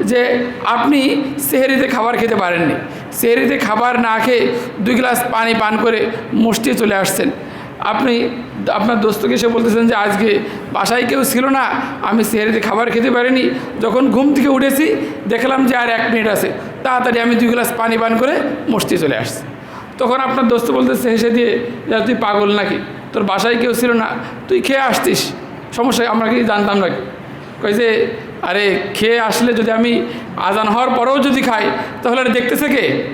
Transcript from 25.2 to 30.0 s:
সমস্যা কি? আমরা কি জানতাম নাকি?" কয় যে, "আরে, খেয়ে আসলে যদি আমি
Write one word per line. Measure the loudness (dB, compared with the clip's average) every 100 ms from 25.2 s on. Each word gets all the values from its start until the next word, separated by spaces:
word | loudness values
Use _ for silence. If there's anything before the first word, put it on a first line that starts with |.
| -2 -8 -12 -14 -12
সমস্যা | -2 0 0
কি? | 0
আমরা | 0 2
কি | 2
জানতাম | 2 0 2 2
নাকি?" | 0 -2 -8 -12 -14 -14 -16 -6
কয় | -2
যে, | 2 2 2 0 -2 -12 -8
"আরে, | -4 0 2 0 -2
খেয়ে | 0 2 2
আসলে | 2 2 2
যদি | 2 0
আমি | 2 2 2